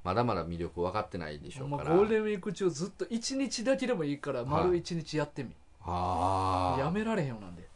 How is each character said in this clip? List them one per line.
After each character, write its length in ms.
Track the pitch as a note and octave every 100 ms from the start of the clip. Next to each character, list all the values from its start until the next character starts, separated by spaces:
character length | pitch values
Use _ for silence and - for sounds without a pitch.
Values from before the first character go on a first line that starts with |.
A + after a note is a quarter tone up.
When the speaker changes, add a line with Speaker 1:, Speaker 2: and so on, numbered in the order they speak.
Speaker 1:
ま 100 | F2+
だ 100 | G2+
ま 120 | A#2+ F#2
だ 100 | F2
魅 120 | E2+
力 240 | E2+ E2+
分 100 | F2+
か 80 | G#2
っ 80 | G#2+
て 100 | F#2
な 120 | D#2
い 100 | D2
で 100 | -
し 100 | C3
ょ 40 | C#3
う 60 |
か 60 | C#3+
ら。 60 | D3
Speaker 2:
ま 60 |
あ、 20 | F3+
ゴ 60 |
ー 20 |
ル 60 | G#3
デ 80 | A3
ン 20 |
ウ 20 | G#3+
ィ 100 | G3+
ー 40 |
ク 120 | G#3
中 180 | E3+ F#3
ず 180 | C#3 G3
っ 20 |
と 160 | - F#3
一 280 | A#3 - C4+
日 260 | C4+ -
だ 140 | A3+ C4+
け 100 | B3
で 60 |
も 100 | G#3
い 100 | D3
い 60 | C#3+
か 140 | C#3+
ら、 80 | B2+
Speaker 1:
は 40 | C3
い。 40 |
Speaker 2:
丸 260 | D#3 F3+ F3
一 200 | D#3+ E3+
日 220 | D3 D3+
や 60 |
っ 60 | D3
て 140 | -
み。 120 | A2+ - - - E2+
Speaker 1:
あ 920 | F2+ F2+ F2 F#2 F#2+ F#2+ F#2 F#2 F2
ー。 40 |
Speaker 2:
や 100 | D3
め 120 | G3+
ら 120 | A3 G#3+
れ 80 |
へ 20 | C3+
ん 40 |
よ 80 | A2
う 20 |
な 60 | F#2+
ん 80 | E2+
で。 80 | F2